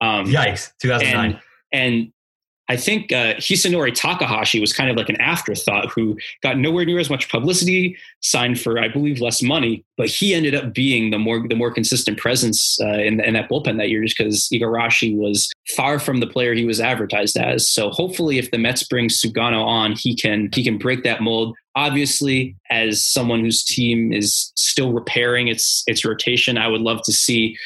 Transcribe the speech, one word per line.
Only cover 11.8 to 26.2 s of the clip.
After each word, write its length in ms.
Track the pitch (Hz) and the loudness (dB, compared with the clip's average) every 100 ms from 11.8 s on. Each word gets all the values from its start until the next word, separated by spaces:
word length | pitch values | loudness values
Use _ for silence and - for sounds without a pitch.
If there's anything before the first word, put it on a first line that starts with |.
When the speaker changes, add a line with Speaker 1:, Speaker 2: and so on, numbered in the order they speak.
| 107 123 - 104 | 0 0 0 -2
Speaker 1:
presence, 600 | 117 127 123 107 - - | 0 2 2 2 0 0
uh, 60 | 107 | 0
in, 360 | 104 107 110 | 0 0 2
in 120 | 110 113 | 2 0
that 160 | 104 | 0
bullpen 260 | 127 127 110 | -2 0 -2
that 120 | 107 | 0
year 140 | 110 | 0
just 140 | 110 - | 0 0
'cause 320 | 107 104 - | 0 0 0
Igarashi 640 | 117 117 117 117 - 113 104 | 0 0 0 2 2 2 0
was 360 | 104 104 - - - - | 0 0 -2 -6 -6 -2
far 240 | 135 147 | 0 0
from 220 | 143 131 | 0 -2
the 40 | 113 | -2
player 300 | 131 123 117 | 0 0 2
he 100 | 117 | 0
was 160 | 110 | 0
advertised 560 | 117 120 104 104 104 - | 0 0 -2 -2 0 0
as. 320 | 127 127 - | 0 0 0
So 220 | - 104 | 0 0
hopefully 480 | - 180 180 160 135 | 0 0 0 0 0
if 100 | 120 | 0
the 80 | 117 | 0
Mets 260 | 117 127 | 0 0
bring 260 | - 123 117 | -2 0 0
Sugano 540 | - 113 110 117 113 | 0 0 0 0 0
on, 300 | 110 113 110 110 | 0 0 0 -2
he 200 | 123 117 | -4 -2
can, 340 | - 104 101 | 0 0 0
he 120 | 127 | 0
can 160 | 123 110 | 0 0
break 240 | 120 127 | -2 0
that 180 | 123 110 | -2 0
mold. 340 | 113 113 113 110 _ 135 | 0 0 -2 -6 _ -2
Obviously, 800 | 147 139 139 - 143 131 127 92 - | 0 0 0 0 0 0 -2 -6 -4
as 360 | 117 113 107 - | 0 0 0 0
someone 360 | - 120 117 | 0 2 2
whose 220 | 113 110 | 2 0
team 500 | - - 120 117 113 | 0 0 2 2 2
is 380 | 104 104 - - - | 0 0 0 -2 -2
still 380 | - - 131 | 0 0 0
repairing 540 | 117 117 123 120 123 120 | 0 -2 0 2 2 0
its, 360 | 113 - - - | 0 0 0 0
its 180 | 107 113 | 0 0
rotation, 520 | 110 | -2